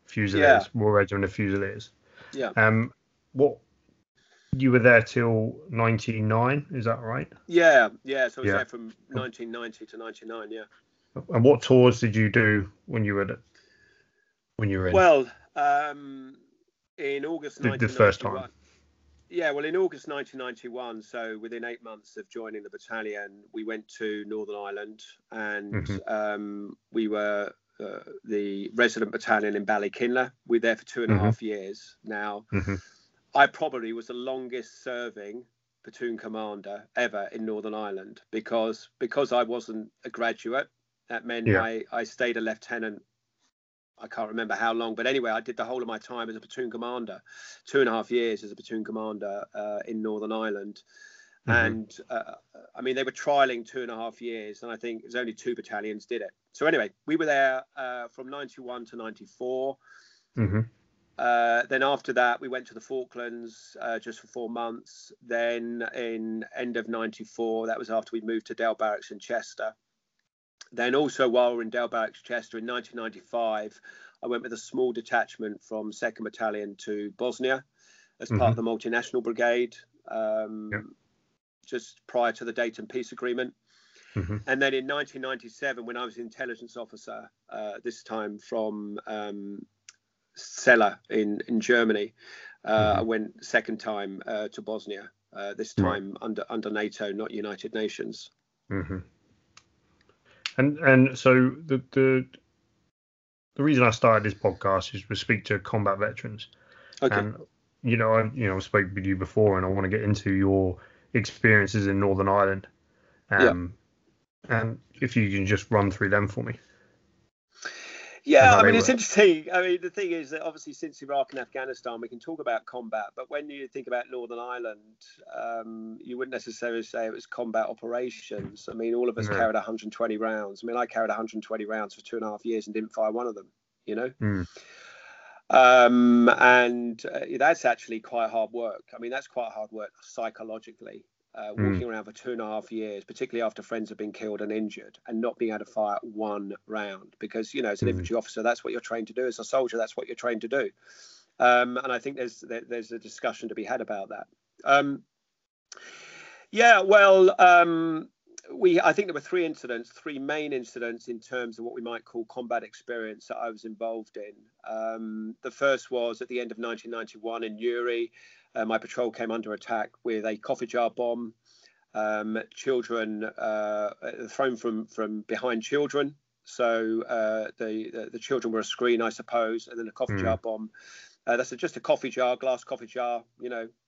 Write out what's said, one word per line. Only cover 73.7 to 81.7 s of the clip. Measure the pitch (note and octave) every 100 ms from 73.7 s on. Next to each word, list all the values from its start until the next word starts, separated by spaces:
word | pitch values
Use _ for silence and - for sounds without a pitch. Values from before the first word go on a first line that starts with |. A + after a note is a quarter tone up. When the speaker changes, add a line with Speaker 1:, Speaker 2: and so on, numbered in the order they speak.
| - - - - -
Speaker 2:
I | A#2+
went | A#2+
with | A#2+
a | A2+
small | - C3 B2+
detachment | A#2 - A#2+ - - A2 G#2
from | - A2 G#2+
Second | G#2 A#2 A2
Battalion | G#2+ - A2 G#2 G#2 G2 A2+
to | G#2 G#2 -
Bosnia | B2 A2+ B2+ C3 - _ _ _ _ -
as | C3
part | G#2+
Speaker 1:
Mm-hmm. | A#2
Speaker 2:
of | A#2
the | A2+ A2 A#2
Multinational | A#2 A#2 B2
Brigade, | A#2 A2+ A#2+ A#2+ B2 - _ _ -
um, | A2+ G#2+ A2 G#2+ A2 G#2+
Speaker 1:
Yep. | G#2 G#2+ - _ _ _ _ _ _
Speaker 2:
just | -